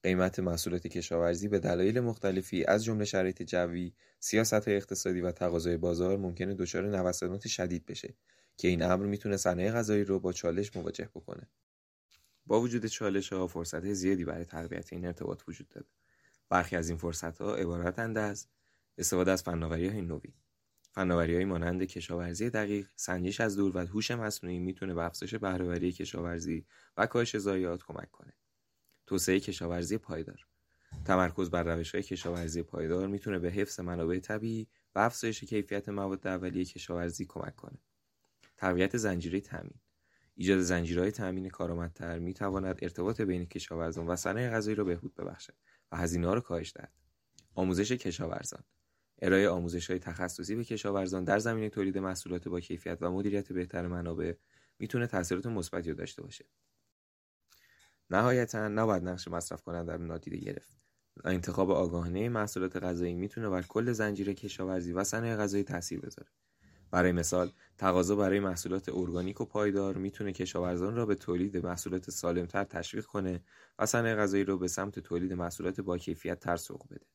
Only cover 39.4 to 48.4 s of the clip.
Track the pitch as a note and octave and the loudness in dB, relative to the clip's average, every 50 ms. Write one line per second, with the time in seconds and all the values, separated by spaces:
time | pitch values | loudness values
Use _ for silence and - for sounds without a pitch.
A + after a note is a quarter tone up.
39.4 | G2+ - - - - - - - _ _ _ _ _ _ _ _ _ _ _ - | -2 -2 -10 -10 -10 -10 -16 -18 _ _ _ _ _ _ _ _ _ _ _ -2
40.4 | F2 F2+ G2 F#2+ F2+ F2 F#2 F2 E2+ E2 F2 F2 F2+ G#2 G#2+ - G#2+ F#2 F#2 F#2+ | 4 6 6 6 6 4 4 2 2 2 2 2 2 2 0 -2 -4 -4 -4 -4
41.4 | F#2 F#2 - - F2 E2+ E2+ E2+ E2+ E2 E2 - - E2+ E2+ E2+ E2+ F2 F#2 - | -6 -6 -6 -6 -4 -4 -2 -2 -4 -4 -6 -8 -8 -6 -6 -4 -4 -6 -4 -4
42.4 | G#2 G2 F#2+ F#2+ F#2+ F#2+ F#2 - - F2 - - F2 G2+ A2+ - A2 F#2+ F#2 F2 | -2 -2 0 0 0 -2 -2 -2 -4 -6 -4 -2 -2 0 0 0 0 0 0 0
43.4 | F2 F2 - - - - E2+ E2 E2 E2 D#2+ D#2+ E2 E2+ F2 F2 - F2+ F#2+ A2+ | -2 -4 -6 -10 -8 -6 -4 -4 -2 -2 -2 -4 -2 -2 -2 0 0 -2 0 0
44.4 | B2+ B2 A2+ A2+ G#2 G#2 G#2+ G2+ G#2 F#2 F2 E2+ F2+ F#2 - - F2+ F2+ F2 - | 0 0 0 0 0 0 0 2 2 0 0 -2 -4 -10 -10 -8 -8 -8 -8 -10
45.4 | - - - _ _ _ _ _ _ _ E2+ E2+ F2 E2+ E2+ F2 E2+ F2 G2 A#2 | -18 -20 -20 _ _ _ _ _ _ _ -4 -2 0 0 2 2 4 4 2 2
46.4 | B2 - F2 E2+ - - - - - - _ _ _ _ _ _ _ _ _ - | 0 -2 -4 -4 -4 -6 -12 -14 -18 -18 _ _ _ _ _ _ _ _ _ -20
47.4 | _ _ _ - F#2+ F#2 F#2 F2 G2+ G#2+ B2+ B2 - F#2+ E2+ - - - - - | _ _ _ 0 2 2 4 2 2 2 0 -2 -2 -4 -4 -4 -4 -4 -4 -4